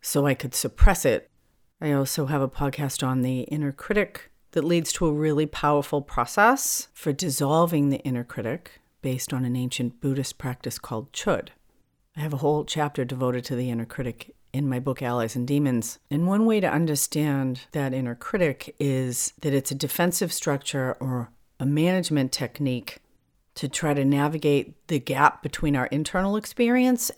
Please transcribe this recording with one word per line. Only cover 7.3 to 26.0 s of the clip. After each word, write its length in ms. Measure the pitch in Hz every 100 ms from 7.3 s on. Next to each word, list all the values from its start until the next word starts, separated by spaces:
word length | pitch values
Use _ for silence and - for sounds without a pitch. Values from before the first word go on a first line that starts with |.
| 135 139 156 170 160 143
the 100 | 135
inner 240 | 139 123
critic 560 | 120 - 110 151 - - _ _
based 320 | 135 127 -
on 100 | 131
an 120 | 127 123
ancient 440 | 123 - 120 -
Buddhist 380 | 139 135 135 -
practice 400 | 131 123 131 -
called 340 | - 113 -
Chöd. 360 | - - 131 - _ _ _ _ _ _ 156
I 40 |
have 120 | 151
a 60 | 143
whole 260 | 147 151
chapter 400 | 147 156 147 143
devoted 400 | 123 127 127 123
to 120 | 123 123
the 120 | 127
inner 160 | 117
critic 500 | 113 - 123 - - - _
in 160 | 131 143
my 140 | 123
book, 220 | 135 127
Allies 340 | 127 120 113 127
and 100 | 123
Demons. 520 | 143 143 123 110 - -
And 160 | 143 180
one 200 | 202 226
way 120 | 214
to 140 | 185
understand 880 | 147 165 143 - 156 151 139 131 123 -
that 200 | 160 135
inner 220 | 131 123
critic 600 | 117 - 208 165 127 - -
is 540 | 143 131 127 117 - -
that 100 | 151
it's 180 | 139 -
a 40 |
defensive 580 | 139 143 - 175 175 175
structure 640 | - - 139 - 139 127 -
or 300 | 135 127 120 _ _ -
a 60 | 131
management 640 | 147 170 185 170 151 131
technique 680 | - 123 - 139 123 - - _ _ _ _ _ -
to 120 | 147
try 240 | - 156
to 140 | 143 135
navigate 840 | 143 147 160 151 143 - - -
the 100 | 151
gap 440 | - 135 147 -
between 340 | 147 - 151 139
our 80 | 127
internal 460 | 147